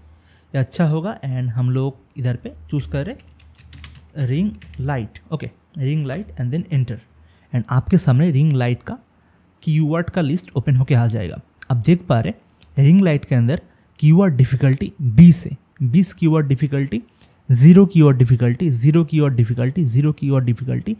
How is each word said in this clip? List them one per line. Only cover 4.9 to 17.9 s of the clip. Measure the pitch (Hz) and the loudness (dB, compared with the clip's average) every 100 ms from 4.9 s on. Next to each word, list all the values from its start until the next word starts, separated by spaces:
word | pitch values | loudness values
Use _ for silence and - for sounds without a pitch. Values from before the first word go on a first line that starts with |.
| 135 104 - - | -6 -8 -14 -12
okay, | 160 117 - _ 160 | -10 -10 -16 _ -8
ring | 135 156 135 | -4 -4 -6
light | 151 214 - | -8 -12 -8
and | 123 | -6
then | 156 - | -6 -4
enter। | 135 123 113 - _ _ _ _ | -4 -4 -8 -16 _ _ _ _
And | 127 - | -8 -4
आपके | 123 - 185 | -4 0 0
सामने | - 127 175 | 2 0 0
ring | 135 156 | 0 0
light | 135 123 123 | 0 -2 -4
का | - 247 _ _ _ _ _ _ | -8 -16 _ _ _ _ _ _
keyword | - 156 151 165 170 | -4 -2 0 -2 -4
का | 185 | -4
list | 143 175 - 135 | -2 -4 -6 -6
open | 147 127 | -2 0
होके | 131 120 | 0 0
आ | 117 | 0
जाएगा। | 110 90 - - _ - | -2 -6 -12 -18 _ -6
आप | 123 | -2
देख | 107 175 - | 0 0 0
पा | 117 | -2
रहे | 113 | -2
हैं, | - _ _ - 139 143 | -8 _ _ -8 0 4
रिंग | 190 | 4
light | 185 143 - | 2 0 -2
के | 127 | 0
अंदर | 117 160 - _ _ - | 0 -2 -8 _ _ -2
keyword | 151 165 196 127 | 2 4 2 2
difficulty | 127 127 139 135 202 - | 0 0 0 -2 -6 -6
बीस | 127 110 175 - - | 0 8 8 6 -2
है, | - _ - | -12 _ -6
बीस | 127 160 190 | -2 0 0
keyword | - 165 160 143 | -2 0 0 0
difficulty, | 127 143 139 139 226 - - - _ - | -2 -2 -4 -4 -8 -10 -20 -20 _ -2
zero | 120 151 180 | 6 8 8
keyword | 196 | 6